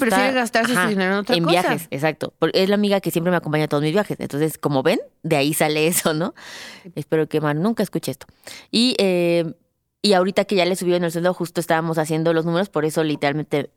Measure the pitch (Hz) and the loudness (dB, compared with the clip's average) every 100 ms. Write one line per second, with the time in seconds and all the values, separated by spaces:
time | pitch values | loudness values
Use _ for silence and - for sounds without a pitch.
0 | 240 190 - 262 240 226 233 247 220 196 | 2 2 2 0 0 0 0 0 0 0
1 | 185 196 202 175 165 170 349 220 165 143 | 0 0 0 0 2 2 2 -2 -6 -4
2 | 156 - - - 160 - 190 202 208 196 | -2 -2 -8 -2 0 2 2 2 2 0
3 | 175 165 170 175 156 156 151 147 151 180 | 0 -2 0 0 0 0 0 0 2 0
4 | 202 143 127 139 156 - 147 143 147 233 | 0 -4 -6 -2 -2 -2 -2 0 2 0
5 | 554 _ 160 156 143 156 156 151 156 180 | -2 _ -2 0 2 2 0 2 0 0
6 | - 156 185 - - - - - 185 170 | 0 0 -4 -8 -18 -18 -18 -20 -14 -12
7 | 147 160 151 156 151 147 196 233 196 165 | -2 0 0 0 0 0 0 0 -2 -4
8 | - 131 - _ - - - 214 247 - | -6 -10 -12 _ -20 -20 -4 0 2 2
9 | 196 180 170 170 165 - _ _ _ _ | 2 2 2 2 0 -6 _ _ _ _
10 | 202 185 185 196 196 202 175 185 180 175 | 2 4 2 0 0 2 2 0 0 0
11 | 170 165 175 180 170 - 160 160 165 160 | 0 0 0 0 -4 -4 0 0 0 -2
12 | 156 160 165 165 165 170 196 156 156 160 | -2 0 2 2 0 0 -2 0 0 0
13 | 156 147 143 151 147 151 135 | 0 0 -2 -2 -2 -4 -4